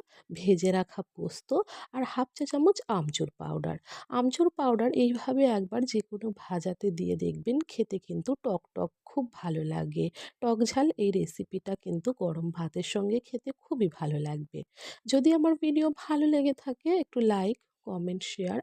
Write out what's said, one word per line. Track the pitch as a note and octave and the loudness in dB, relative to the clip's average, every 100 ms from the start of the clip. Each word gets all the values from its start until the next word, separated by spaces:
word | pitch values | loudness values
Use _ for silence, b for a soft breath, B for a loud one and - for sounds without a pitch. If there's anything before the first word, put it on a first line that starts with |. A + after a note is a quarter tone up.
| b b - | b b -14
ভেজে | E3 F3+ F3+ F#3 | -2 4 4 4
রাখা | F#3 F3+ - - | 2 0 -6 -10
পোস্ত | - E3 - - D4+ G#4+ B B | -8 -8 -10 -2 0 0 B B
আর | B3+ B3 | -6 -4
হাফ | - C4 | -2 -4
চা | - C#4+ | -4 -4
চামচ | C#4+ D#4+ - - | 4 4 4 0
আমচুর | G3 D3+ D3+ D#3 - | -2 0 -2 -4 -4
পাউডার। | D#3 D#3 D#3+ D#3 B B B | -6 -4 -4 -6 B B B
আমচুর | B3 B3+ B3+ E4+ - | 0 0 2 2 2
পাউডার | C4+ A3+ A#3 | 2 2 2
এইভাবে | - A#3+ A#3+ - C4 C4+ | 4 2 2 -2 4 4
একবার | G#3 F#3+ A3+ | 4 0 -2
যে | B3+ G#3+ | -2 -2
কোনো | - G#3 A3 G#3 | -4 -6 -8 -8
ভাজাতে | - F3 F#3 F3+ G3+ | -6 -4 -4 -2 -2
দিয়ে | E3 F3+ E3+ | 0 0 0
দেখবেন, | E3+ D#3 D#3+ C4+ D#4+ | -2 -2 -2 -2 -2
খেতে | - A3 F#3+ | -2 -2 -4
কিন্তু | - E3+ E3 C#4 | -6 -6 -4 -4
টক | A#3+ F3+ - | -2 -4 -4
টক | F#3 F3 - - | -6 -6 -6 -8
খুব | - B3 | -4 -4
ভালো | - F3 D#3+ D#3 | -6 -4 -4 -2
লাগে। | D#3+ D#3 D#3 E3 B B - | -4 -4 -2 -2 B B -4
টক | A#3+ A3+ | 0 2
ঝাল | A#3 C4+ D4+ - | 2 2 2 2
এই | G3+ | 2
রেসিপিটা | F#3+ E3 - F#3+ F#3+ - G3 | 2 0 -4 -8 -8 -6 -6
কিন্তু | F#3 E3+ - | -4 -4 -4
গরম | C4 F3 E3 E3+ | -2 -2 -2 -4
ভাতের | E3+ D#3+ F3+ F3 | -4 -6 -6 -4
সঙ্গে | G#3 G3+ A#3 | -2 0 -2
খেতে | - A#3+ - - | -2 -8 -8 -12
খুবই | _ C4+ F#3 | _ 0 0
ভালো | - D3+ D3 | 0 -4 -2
লাগবে। | D3+ D3+ D3 D3+ - B B B G#3+ | -4 -6 -8 -12 -14 B B B 0
যদি | C4+ D#4+ | 4 6
আমার | D#4+ D#4+ D#4 | 6 4 2
ভিডিও | D#4 D4+ D#4 D4+ | 2 2 2 0
ভালো | - D4+ D4+ | -2 0 4
লেগে | D4 C#4 | 4 2
থাকে, | C4 - B3 D#4+ F4+ | 0 -4 -4 0 0
একটু | - B3 | 0 2
লাইক, | A3 G3 F#3+ B3 _ _ - | 2 4 0 -2 _ _ -8
কমেন্ট, | F#3 F3 F#3 | -6 -4 -4
শেয়ার | - - F3+ G#3+ | -6 -6 -4 -4